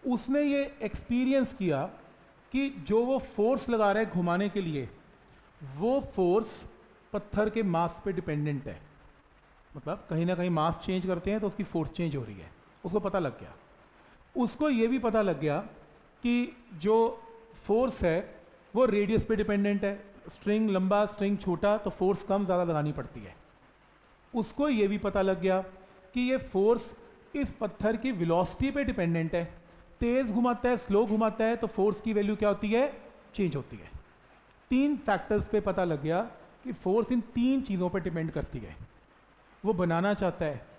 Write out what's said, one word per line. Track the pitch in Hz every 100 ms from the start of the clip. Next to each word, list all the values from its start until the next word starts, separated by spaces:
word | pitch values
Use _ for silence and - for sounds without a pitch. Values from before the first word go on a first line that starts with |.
| 269
उसने | 247 - 277
ये | 294 277 277 -
experience | 214 - - 240 254 269 247
किया | - 185 139 165 - - - - - -
कि | 254 277 277
जो | 143 214
वो | 240 269
force | - - 208 262 -
लगा | 233 208
रहा | 202
है | 220
घुमाने | 175 175 175 202
के | 208
लिए, | 175 147 123 - - - - - - _ 143
वो | 139 208 269 269
force | - 180 190 220 - - - - - _
पत्थर | 208 - 196 214
के | 214
mass | 202 165 170 -
पे | -
dependent | 185 165 147 147 143 -
है। | 87 - - - - _ _ _ _ _
मतलब | 123 147 196 -
कहीं | 160 170
ना |
कहीं | 180 180
mass | 160 156 160
change | - 185 180
करते | 175 185
हैं | 214
तो | 202
उसकी | - 202
force | 165 156
change | - 170 143
हो |
रही | 110 98
है, | 80 - - -
उसको | 175 202
पता | 202 190
लग | 156 -
गया। | - - - - - - - - -
उसको | - 240 - 302
ये | 247 226
भी | 262
पता | 233 220
लग | 202 156
गया | 151 147 214 - - - _ _
कि | 240 240 247 - -
जो | 165 180 220 226 - - - - -
force | - 214 254 254
है | 175 160 208 - - - -
वो | 208 254
radius | 202 202 220
पे | - 220
dependent | 214 202 202 202
है। | 202 202 - - -
String | - - 208 220
लंबा, | 190 190 202 208
string | - 196 202
छोटा, | 196 170 202 214
तो | 208
force | - 185 196
कम | - 196
ज़्यादा | 196 180
लगानी | 175 156 147
पड़ती | 139 123 -
है। | 98 - - - - _ _ _ _ _ _
उसको | 240 214 - 294
ये | 240 196
भी | 202
पता | 202 196
लग | 190 190
गया | 180 185 190 - - - -
कि | 247
ये | 247 262
force | 262 190 202 240 - - - - - -
इस | 185
पत्थर | - 214 - 214 226
की | 254
velocity | 208 170 170 180 - 269
पे | 277
dependent | 269 247 175 165 160
है। | 170 160 - - - - -
तेज़ | 240 247 262
घुमाता | 208 240 233 247
है, | 247
स्लो | - 202 226
घुमाता | 220 220 220
है, | 220 233
तो | 220
force | - 196 208
की | 226
value | 208 202 208
क्या | 208
होती | 202 214
है? | 226 285 - - - -
Change | - 185 147
होती | 127 110
है। | 78 - - - _ - _ - _
तीन | 254 285 277
factors | - 196 - 208 202
पे | 214
पता | 202 185
लग | 180 151
गया | 151 170 233 - - -
कि | 254
force | 190 - 208 220
इन | 247 -
तीन | - 240 269
चीज़ों | 262 190 180
पे | 190
depend | 180 165 160
करती | 147 - 131
है। | 101 78 - - _ _ _ _ _ -
वो | 190
बनाना | 190 180 165 190
चाहता | 202 185 -
है | 160 131 -